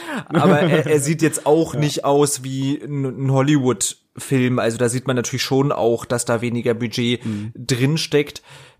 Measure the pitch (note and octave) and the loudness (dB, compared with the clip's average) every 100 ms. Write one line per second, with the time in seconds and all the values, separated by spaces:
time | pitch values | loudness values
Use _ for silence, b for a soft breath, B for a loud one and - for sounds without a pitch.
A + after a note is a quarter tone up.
0 | E4+ C#4 B D#3 E3 D3 D#3 D#3 D3+ D3+ | -10 -10 B 2 4 4 4 2 2 2
1 | C3+ D#3+ D#3+ D3+ C3+ D#3 D#3+ C3 D3 - | 2 0 0 0 2 2 2 0 -2 -2
2 | C#3 C#3+ D3 C3+ C3 C3+ C3+ D3 C3+ C#3+ | 0 2 2 0 -6 -4 -4 -4 -6 -6
3 | C3+ B2 C3+ C3+ C#3 D3+ B2+ A#2 - - | -4 -4 0 2 4 4 2 0 -2 -8
4 | _ - - C3+ B2 B2 A2+ A2+ A#2+ B2+ | _ -14 -2 0 2 0 0 0 0 -2
5 | C3+ B2+ A2+ B2 - C3 C#3+ - A2+ A#2 | -2 -2 -2 -4 0 2 2 2 0 0
6 | - A#2+ - A#2 A#2+ A#2+ A#2 A2 A#2+ A#2 | -2 -4 -2 -2 -2 -2 -2 -2 -2 -2
7 | A#2+ A#2+ A2+ G#2 A2 - B2 B2 C3+ D#3+ | -2 -2 -4 -8 -8 -10 -4 0 0 0
8 | - D3 D3 - B B B B | 0 0 0 -6 B B B B